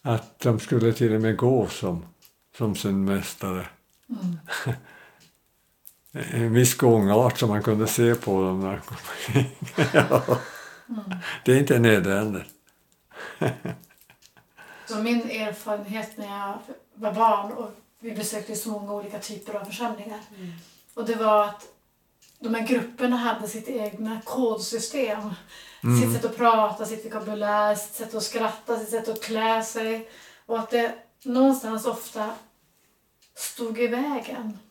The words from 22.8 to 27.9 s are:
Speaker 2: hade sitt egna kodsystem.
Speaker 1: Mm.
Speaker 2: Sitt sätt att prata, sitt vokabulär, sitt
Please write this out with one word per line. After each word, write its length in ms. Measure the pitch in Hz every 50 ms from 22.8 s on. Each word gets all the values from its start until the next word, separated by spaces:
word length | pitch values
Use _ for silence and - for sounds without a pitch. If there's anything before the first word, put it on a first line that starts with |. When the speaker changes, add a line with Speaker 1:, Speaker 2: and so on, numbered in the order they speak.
| - - - - 254 240 247
Speaker 2:
hade 320 | 240 240 233 214 - 208
sitt 200 | 196 214 220 214
egna 540 | 240 269 233 214 208 - 202 220 220 226 214 -
kodsystem. 1040 | - - 262 254 226 214 214 185 - 226 226 226 - - 277 254 220 208 208 208 214 180 - - - - - - - - - -
Speaker 1:
Mm. 180 | 120 123 120
Speaker 2:
Sitt 120 | 120 113 120
sätt 120 | 120 - 220
att 60 | -
prata, 480 | - 240 233 233 220 214 208 - - 220
sitt 200 | 202 220 220 -
vokabulär, 720 | 220 220 214 190 214 214 208 208 208 208 208 208 208 208
sitt 180 | 208 - -